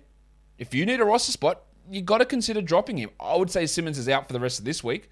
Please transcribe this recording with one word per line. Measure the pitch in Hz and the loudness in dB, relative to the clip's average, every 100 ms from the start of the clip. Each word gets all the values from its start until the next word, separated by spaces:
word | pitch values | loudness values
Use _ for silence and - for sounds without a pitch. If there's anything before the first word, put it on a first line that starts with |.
| _ _ _ _ _ - | _ _ _ _ _ -16
if | 120 | -6
you | 135 190 | -2 0
need | 254 | 2
a | 208 | 4
roster | 240 - | 4 2
spot, | - 151 185 _ _ 185 | 0 0 0 _ _ -12
you | 196 | -10
gotta | 180 220 254 | 0 0 2
consider | 262 226 214 | -2 -2 -2
dropping | 165 175 240 175 | 2 2 2 -4
him. | 104 - | -6 -8
I | 98 170 | 0 2
would | 185 | 2
say | 185 160 | 0 0
Simmons | - 165 139 | -2 -4 -4
is | 123 | 0
out | 135 135 | 0 0
for | |
the | 123 | -4
rest | 123 123 | -4 -4
of | 110 | -6
this | 156 | -6
week. | 117 175 - | -4 -4 -6